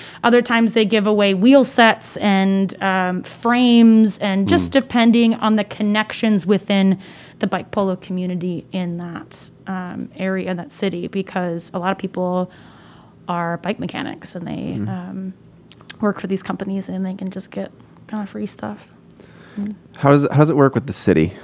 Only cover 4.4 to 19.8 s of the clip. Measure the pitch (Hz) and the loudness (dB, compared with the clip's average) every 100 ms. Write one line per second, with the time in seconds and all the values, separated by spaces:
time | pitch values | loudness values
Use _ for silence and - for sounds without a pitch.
4.4 | 196 339 269 269 262 240 233 233 233 226 | 2 2 2 0 0 2 4 6 4 2
5.4 | 220 214 202 - 208 208 214 - 226 208 | 2 0 0 -4 -2 0 -2 -2 0 2
6.4 | 170 202 - 202 190 190 - - - - | 2 0 2 2 4 2 -2 -20 -20 -6
7.4 | 208 185 - - 196 185 - 185 180 180 | -4 -4 -4 -2 -2 -4 -6 -6 -4 -4
8.4 | 180 170 - 190 175 170 175 165 - - | -4 -6 -8 -6 -6 -6 -10 -12 -14 -16
9.4 | - - - 190 180 - - - 185 190 | -16 -16 -10 -10 -8 -10 -12 -8 -4 -4
10.4 | 185 180 - - 196 175 175 196 190 190 | -4 -6 -8 -6 -4 -4 -6 -6 -6 -4
11.4 | 180 170 165 185 180 196 190 - 180 180 | -4 -6 -8 -6 -4 -4 -6 -6 -4 -2
12.4 | 180 - - - - - - - - 175 | -4 -10 -20 -20 -20 -20 -20 -16 -8 -6
13.4 | 170 170 175 220 180 - - - - 180 | -4 -6 -6 -8 -8 -8 -10 -12 -14 -12
14.4 | 170 - - - 101 185 180 190 190 190 | -10 -8 -8 -6 -6 -8 -10 -10 -12 -14
15.4 | - - - - - - 208 196 185 190 | -20 -20 -20 -20 -20 -4 -4 -4 -4 -6
16.4 | - 185 196 196 190 185 190 190 190 185 | -6 -8 -6 -6 -6 -8 -8 -8 -10 -10
17.4 | 185 196 196 - - - - 214 202 214 | -12 -12 -12 -14 -20 -20 -12 -10 -8 -8
18.4 | 208 - 214 208 - - - - - - | -10 -10 -12 -12 -18 -20 -20 -20 -20 -20
19.4 | - - 202 208 | -16 -10 -10 -10